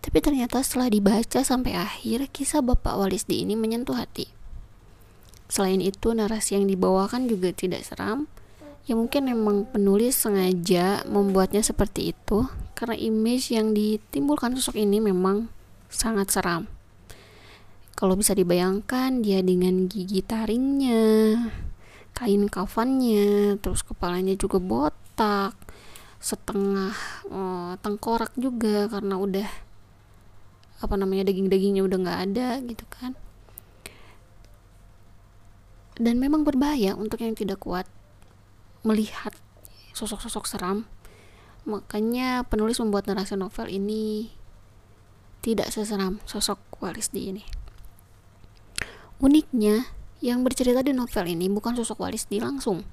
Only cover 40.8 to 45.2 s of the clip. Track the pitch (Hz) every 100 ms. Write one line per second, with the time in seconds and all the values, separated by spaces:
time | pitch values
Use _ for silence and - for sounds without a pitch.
40.8 | 226 - - - - - - - - 214
41.8 | - 208 220 247 254 254 240 220 214 233
42.8 | 220 202 196 190 190 196 190 - 226 196
43.8 | 202 214 214 214 226 - - - - -
44.8 | - - - -